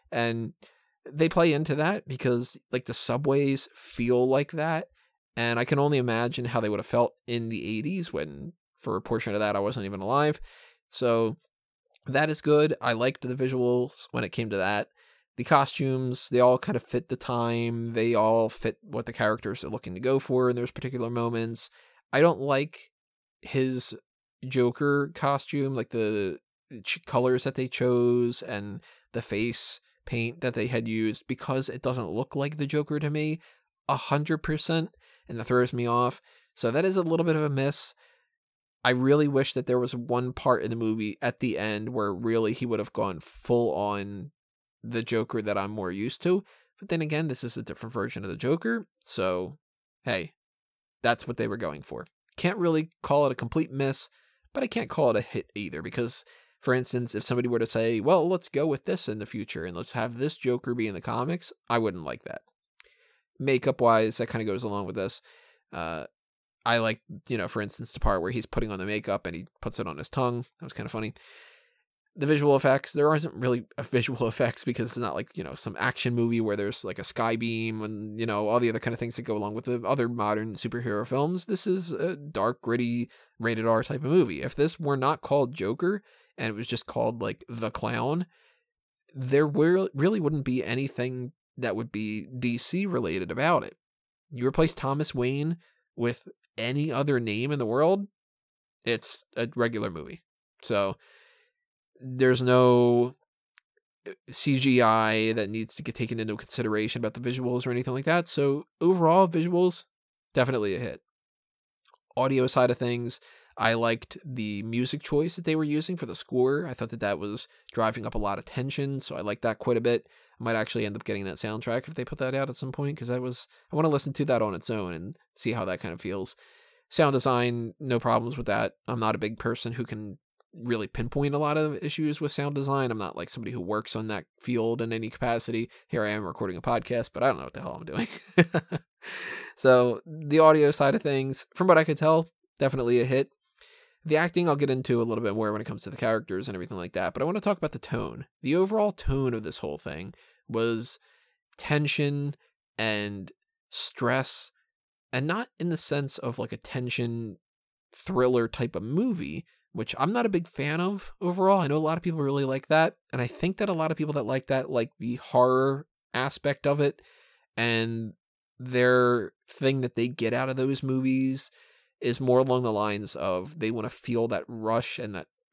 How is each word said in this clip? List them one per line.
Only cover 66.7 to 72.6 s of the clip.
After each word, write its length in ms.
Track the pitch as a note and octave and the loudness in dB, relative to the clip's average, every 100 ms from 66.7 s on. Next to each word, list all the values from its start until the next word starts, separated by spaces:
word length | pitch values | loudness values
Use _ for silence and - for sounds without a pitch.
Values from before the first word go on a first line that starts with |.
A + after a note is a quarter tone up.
| A#2 | 2
like, 240 | A2+ A2+ - G2 - | 2 -2 -8 -16 -6
you 120 | A2+ | -4
know, 100 | F2 | -2
for 140 | A2+ | -4
instance, 320 | G#2 - A2+ | -6 -8 -10
the 60 | - | -2
part 200 | - F#2+ | 0 2
where 100 | F2+ | 0
he's 140 | A#2 | -4
putting 260 | - - A2 | -4 -4 -4
on 80 | F#2+ | -4
the 60 | |
makeup 420 | G2 G#2+ G2 G2 F2 | -4 -4 -2 -4 -4
and 80 | |
he 120 | E2+ F#2 _ | -10 -12 _
puts 180 | - - | -8 -6
it 60 | G2 | -6
on 100 | D2 | -8
his 140 | - | -6
tongue. 340 | C#3 B2 A#2+ - _ | -2 -2 -2 -8 _
That 80 | - | -14
was 80 | |
kinda 160 | - A2 | -10 -8
funny. 240 | A2+ A2 - - - - - _ _ _ _ _ | -6 -8 -10 -20 -20 -20 -20 _ _ _ _ _
The 120 | F#3 C#3+ | -4 2
visual 280 | D3+ C#3+ | 4 6
effects, 380 | C3+ | 6